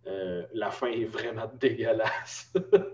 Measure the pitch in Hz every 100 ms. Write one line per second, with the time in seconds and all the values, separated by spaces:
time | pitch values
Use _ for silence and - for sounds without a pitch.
0 | 95 95 92 87 - 110 101 - 123 117
1 | 110 113 117 113 110 - 135 113 113 113
2 | - - - - - 185 - 196 -